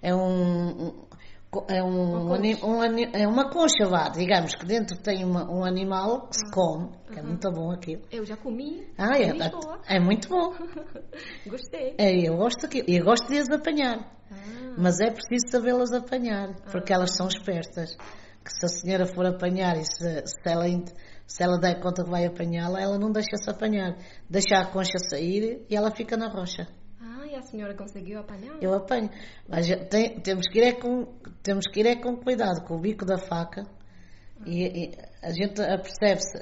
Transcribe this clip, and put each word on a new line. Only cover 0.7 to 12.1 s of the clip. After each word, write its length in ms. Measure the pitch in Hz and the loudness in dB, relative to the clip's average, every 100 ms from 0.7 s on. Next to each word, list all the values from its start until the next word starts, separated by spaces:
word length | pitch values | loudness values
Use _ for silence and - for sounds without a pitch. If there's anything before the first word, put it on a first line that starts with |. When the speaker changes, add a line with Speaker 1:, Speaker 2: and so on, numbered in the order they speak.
| - 165 | -2 -6
Speaker 1:
um, 200 | - - - - - - 196 - | -8 -16 -18 -18 -18 -8 -8 -2
é 140 | 190 | 0
um 440 | 185 185 180 170 170 | 2 2 2 2 2
Speaker 2:
Uma 100 | 180 | 2
Speaker 1:
ani-, 180 | 208 220 | 2 2
Speaker 2:
concha. 100 | 208 | 2
Speaker 1:
um 160 | 233 | 2
ani-, 280 | 233 226 233 | 2 2 0
é 140 | 202 - | 2 4
uma 240 | 226 269 | 4 2
concha, 360 | 349 320 - 202 | 4 4 6 4
vá, 200 | 180 156 | 4 2
digamos 440 | 165 180 190 160 | 0 4 4 4
que 120 | - 170 | -4 -2
dentro 300 | 226 208 175 | 0 0 -4
tem 260 | - 190 | -2 0
uma, 260 | 185 180 165 | 2 0 0
um 140 | 175 | 0
animal 640 | 185 185 190 190 196 247 - | 0 0 0 0 0 -2 -2
que 80 | - | -4
se 100 | - | -2
Speaker 2:
Ah. 40 | |
Speaker 1:
come, 380 | - 175 156 175 - - | 2 2 2 -6 -8 -14
que 80 | 165 | -10
é 40 | |
Speaker 2:
Uhum. 60 | 151 | -6
Speaker 1:
muito 220 | 170 196 | -2 -2
bom 220 | 165 165 | -2 -2
aquilo. 300 | 180 175 160 - | -4 -6 -8 -8
Speaker 2:
Eu 120 | 233 | -8
já 120 | 208 214 | -8 -8
comi 500 | - 226 285 339 - - | -6 -6 -6 -8 -10 -2
Speaker 1:
Ah, 180 | 202 277 | 2 4
é, 60 | |
Speaker 2:
em 60 | 202 | 4
Speaker 1:
é, 20 | |
Speaker 2:
Lisboa. 480 | - - 349 - - - | 2 -2 -4 -10 -12 0
Speaker 1:
é 120 | 190 | 4
muito 300 | 180 208 - | 6 4 2
bom. 240 | 359 339 359 339 320 - - | 2 2 -2 -10 -10 -12 -12
Speaker 2:
<laughs> 480 | - - - - 208 | -12 -14 -14 -14 -10
Gostei. 460 | 233 - 320 262 - | -10 -10 -6 -6 4
Speaker 1:
É, 300 | 202 | 6